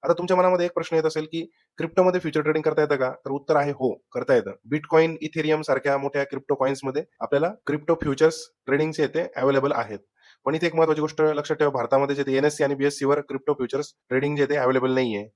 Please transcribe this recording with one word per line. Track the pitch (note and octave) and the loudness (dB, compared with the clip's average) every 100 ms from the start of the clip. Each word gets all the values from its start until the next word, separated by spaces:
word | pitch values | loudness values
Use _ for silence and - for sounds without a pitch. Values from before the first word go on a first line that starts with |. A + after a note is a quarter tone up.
आता | - | 0
तुमच्या | E3+ F3+ F#3 | 0 2 2
मनामध्ये | F#3 F3+ F3 | 4 2 0
एक | |
प्रश्न | E3+ E3 E3 | -2 -2 0
येत | |
असेल | D#3 D#3 D#3 | 0 -2 -6
की | E3 E3 _ _ - | -8 -10 _ _ -8
क्रिप्टोमध्ये | E3 F#3+ F#3 F3+ | -4 2 2 2
फ्युचर | E3+ D3+ | -2 -2
ट्रेडिंग | D3+ D#3 | 0 0
करता | D#3 D3 | 0 2
येतं | D3 C#3+ | 2 2
का? | B2+ | -2
तर | B2+ C#3 | -4 -8
उत्तर | C#3 - D3+ | -8 0 0
आहे | C#3+ | 2
हो, | C#3 C#3 - _ | -2 -4 -4 _
करता | B2+ A#2+ | -8 2
येतं. | B2+ G2 G2 A2+ | 2 2 -12 -6
Bitcoin, | D3 D3+ D#3+ D#3+ D#3+ | -6 2 4 4 0
Ethereum | D3+ D#3+ D#3 D3+ | -8 -4 0 -2
सारख्या | D#3 C3+ C#3+ C#3 | 0 0 0 -2
मोठ्या | C#3 C#3+ | -2 -4
क्रिप्टो | C#3 C3+ - | -4 -6 -4
कॉइन्समध्ये | C#3 C3 C3+ C3+ C3+ F3 _ | 0 0 -2 -4 -6 -8 _
आपल्याला | - C#3+ E3 A3 - | -2 0 0 -4 -6
क्रिप्टो | D3+ D3+ | -6 -2
फ्युचर्स | E3 D3+ C3+ D#3+ D#3+ - _ - | -2 0 2 2 2 -14 _ -2
ट्रेडिंग | C#3 D#3 | 0 0
जे | D#3 C#3+ | 0 -2
ते | A#3+ C4 - | -2 -6 -2
अव्हेलेबल | C3 C#3 C#3 | 2 2 0
आहेत. | A#2 G#2+ G2+ _ _ _ _ - | -2 -4 -10 _ _ _ _ -4
पण | |
इथे | D#3 E3+ | -2 -2
एक | |
महत्त्वाची | D#3+ D#3+ D3+ | 2 2 2
गोष्ट | D3+ D3+ | -2 0
लक्षात | D#3 D3 D3 D3+ | 0 0 -4 0
ठेवा, | D3 | 0
भारतामध्ये | C3+ A#2+ C3+ C#3 C#3+ | 0 0 2 2 -2
जे | |
ते | C3+ C3+ | 0 2
एनएससी | D3 D3 | 0 0
आणि | C#3+ | -2
बीएससी | C#3 C#3+ C#3 | 0 -2 0
वर | C#3 D3 | 0 0
क्रिप्टो | C#3 C3+ - | -2 -6 -4
फ्युचर्स | C#3+ B2+ C#3 D3 _ _ | -2 -2 -4 -8 _ _
ट्रेडिंग | C3 C#3+ D3 | -2 -2 0
जे | C#3 | 0
ते | D3 | 2
अव्हेलेबल | B2+ C3 C3 | 2 2 2
नाहीये. | C3 B2+ G#2 G#2+ | 0 0 -4 -8